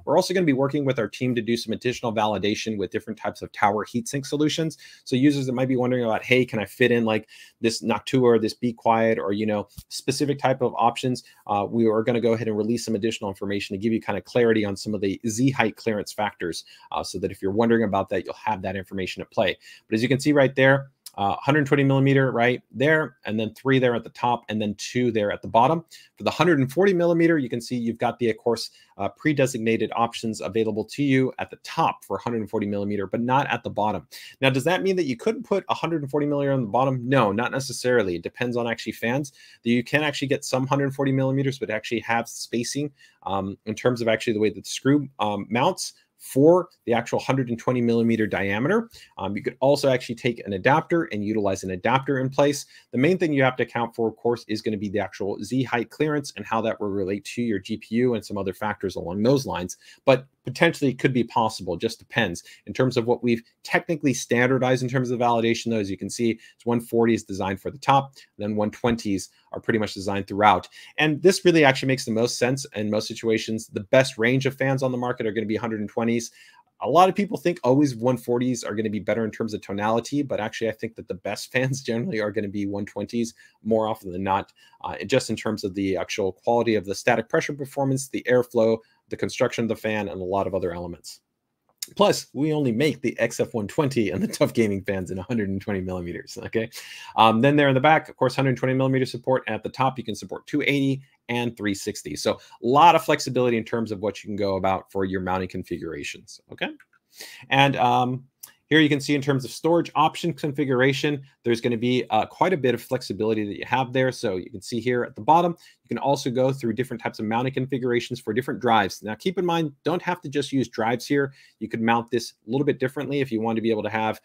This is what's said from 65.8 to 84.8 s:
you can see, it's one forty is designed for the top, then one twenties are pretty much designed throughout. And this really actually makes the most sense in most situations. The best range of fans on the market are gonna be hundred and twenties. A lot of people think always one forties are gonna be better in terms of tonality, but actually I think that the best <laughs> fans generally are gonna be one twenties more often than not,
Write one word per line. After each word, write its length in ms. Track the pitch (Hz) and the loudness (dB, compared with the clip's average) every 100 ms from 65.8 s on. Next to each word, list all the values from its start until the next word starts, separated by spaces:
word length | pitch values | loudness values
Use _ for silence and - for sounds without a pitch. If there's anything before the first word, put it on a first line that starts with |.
| 98 | -2
you 80 | 95 | -6
can 120 | 98 | -8
see, 300 | - 117 107 - _ | -2 -2 -2 -8 _
it's 100 | 117 | -4
one 140 | 120 | -4
forty 340 | 117 117 117 | 0 2 4
is 100 | 110 | 2
designed 380 | - 98 95 98 | -2 -6 -4 -4
for 80 | 90 | -8
the 80 | 139 | -6
top, 360 | - 135 135 - - - | 2 2 2 -12 -20 -8
then 180 | 104 107 | -4 0
one 160 | 104 | -2
twenties 580 | - 120 117 107 98 - _ - | 0 0 0 -2 -4 -6 _ -14
are 80 | 104 | -10
pretty 180 | - 113 | -2 0
much 160 | 104 | 0
designed 320 | - 95 98 98 | -4 -4 -4 -4
throughout. 420 | 101 104 92 - - - - | 4 6 6 0 -20 -10 0
And 240 | 151 147 | 0 4
this 240 | 170 190 180 | 4 4 4
really 200 | 165 139 | 6 6
actually 220 | 135 135 | 6 2
makes 180 | 131 - | -2 0
the 60 | |
most 260 | 110 120 - | 0 0 2
sense 280 | 120 135 - 104 | 0 0 -4 -6
in 140 | 107 | -2
most 180 | 107 - | -2 -4
situations. 600 | 107 113 110 - 110 - | -4 0 0 0 -6 -6
The 140 | 107 | -8
best 360 | 104 131 131 - | 4 6 6 2
range 280 | 117 135 131 | 2 2 0
of 100 | 127 | -2
fans 260 | 135 135 | -2 0
on 80 | 131 | 0
the 40 | 123 | -2
market 300 | 123 123 110 | -4 -2 -4
are 60 | |
gonna 120 | 104 107 | -4 -4
be 120 | 104 | -4
hundred 240 | 117 110 | -4 -6
and 80 | 101 | -6
twenties. 240 | - 117 117 117 - - _ _ - | -2 0 0 -4 -16 -20 _ _ -8
A 80 | 107 | 2
lot 200 | 156 190 | 4 4
of 60 | 190 | 4
people 220 | 196 - | -2 -2
think 220 | 175 170 | -2 0
always 320 | 120 139 147 117 | 2 4 4 2
one 220 | 120 123 | 0 0
forties 460 | - 120 127 120 | 0 0 0 -2
are 120 | - 104 | -4 -4
gonna 140 | 107 | -2
be 100 | 101 | -2
better 240 | 90 107 | -2 -2
in 80 | 110 | -2
terms 220 | - 113 | -4 -6
of 80 | 104 | -6
tonality, 600 | - 101 107 117 117 143 | -6 -4 0 0 0 -2
but 180 | 139 98 | -2 -2
actually 300 | 110 - 110 | -4 -4 -4
I 40 | |
think 220 | 110 113 - | -4 -8 -10
that 120 | - | -10
the 60 | |
best 380 | 92 98 107 - | -8 -6 -8 -4
<laughs> 20 | |
fans 280 | 127 131 135 | -2 0 -2
generally 380 | - 113 190 110 | -4 -4 -2 -4
are 120 | 104 | -2
gonna 180 | 104 101 | -4 -4
be 160 | 101 101 | -4 -4
one 200 | 101 104 | -6 -8
twenties 480 | - 104 120 117 - - _ | -8 -6 -4 -4 -8 -20 _
more 240 | 107 110 107 | 0 2 2
often 240 | 110 95 | -4 -8
than 120 | 87 | -4
not, 280 | 98 98 - _ _ _ | 0 0 -2 _ _ _